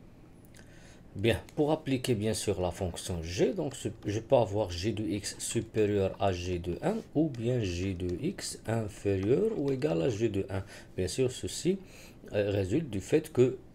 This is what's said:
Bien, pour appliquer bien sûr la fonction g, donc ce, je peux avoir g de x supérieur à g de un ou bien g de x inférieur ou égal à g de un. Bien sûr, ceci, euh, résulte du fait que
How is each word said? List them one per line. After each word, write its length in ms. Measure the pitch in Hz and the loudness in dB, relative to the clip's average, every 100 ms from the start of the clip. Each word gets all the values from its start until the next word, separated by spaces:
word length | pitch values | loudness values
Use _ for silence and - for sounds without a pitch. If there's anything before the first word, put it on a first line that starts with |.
| - - - - - - - - - - - | -20 -20 -20 -20 -20 -20 -20 -20 -20 -20 -14
Bien, 280 | 101 110 104 - - | 0 2 2 -2 0
pour 160 | 147 | 2
appliquer 420 | 156 - 131 127 104 | 2 0 0 2 2
bien 180 | 110 | 2
sûr 280 | 107 - 92 | 0 0 2
la 100 | 90 | 0
fonction 500 | - 90 82 - 85 | 0 -4 -4 -6 -4
g, 300 | 80 92 214 | -4 0 0
donc 240 | 196 147 - | 0 -4 -4
ce, 140 | 113 - - | -6 -6 -4
je 140 | 104 | -4
peux 160 | - 131 | 4 4
avoir 340 | 104 101 98 | 4 0 -2
g 220 | 85 104 | -2 -2
de 100 | 101 | -2
x 320 | 104 101 - - | -2 -2 -4 -6
supérieur 760 | - 117 101 110 104 101 95 - | -4 -2 0 2 4 4 2 2
à 100 | 101 | 0
g 260 | 90 90 87 | 0 -2 -2
de 200 | 85 85 | -2 -2
un 140 | 165 220 - 143 | -2 -2 -2 0
ou 120 | 160 | 0
bien 320 | 120 113 127 | 0 0 2
g 340 | 98 87 95 | 0 0 -2
de 140 | 90 90 - | -2 -2 -2
x 360 | 156 185 - - - | -4 -4 -8 -8 -2
inférieur 840 | 113 107 - 101 98 101 151 220 214 | -2 -2 -2 0 2 4 4 2 0
ou 160 | 139 | -2
égal 280 | 131 147 165 | 0 0 2
à 40 | 156 | 0
g 220 | 104 113 | 2 0
de 160 | 98 - | 0 -2
un. 140 | 98 - - - - | -6 -6 -14 -8 -4
Bien 140 | 90 | -2
sûr, 200 | - 127 | 0 0
ceci, 500 | - 95 - 165 196 - - - - - | -2 -6 -2 0 -2 -6 -18 -20 -18 -4
euh, 180 | 104 101 | 0 2
résulte 400 | 101 92 127 151 | 2 2 0 0
du 120 | 98 | -4
fait 280 | - 156 156 | 2 0 2
que 280 | - 123 - - | 4 4 2 -10